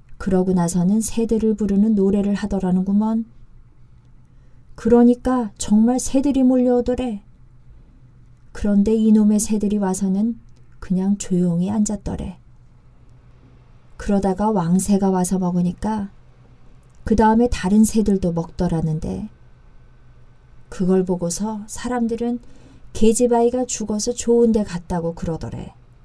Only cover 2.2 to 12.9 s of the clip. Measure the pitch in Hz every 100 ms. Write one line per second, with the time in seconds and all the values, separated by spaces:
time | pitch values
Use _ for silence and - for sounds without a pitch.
2.2 | 196 196 208 196 185 185 185 202 220 226
3.2 | 226 - - - - - - - - -
4.2 | - - - - - - 226 240 240 247
5.2 | 254 254 220 - - 208 226 254 - 269
6.2 | 277 269 254 254 247 247 240 247 247 208
7.2 | - - - - - - - - - -
8.2 | - - - - 208 202 202 220 220 220
9.2 | 214 214 208 208 202 208 196 185 190 190
10.2 | 226 226 - - - - - 180 196 202
11.2 | - 180 175 170 185 214 214 208 - -
12.2 | - - - - - - -